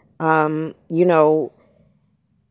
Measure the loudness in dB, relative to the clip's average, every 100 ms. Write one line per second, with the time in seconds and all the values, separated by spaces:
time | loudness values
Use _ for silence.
0 | _ -6 -2 0 0 -4 -8 -12 -6 0
1 | 2 4 2 0 -4 _ _ _ _ _
2 | _ _ _ _ _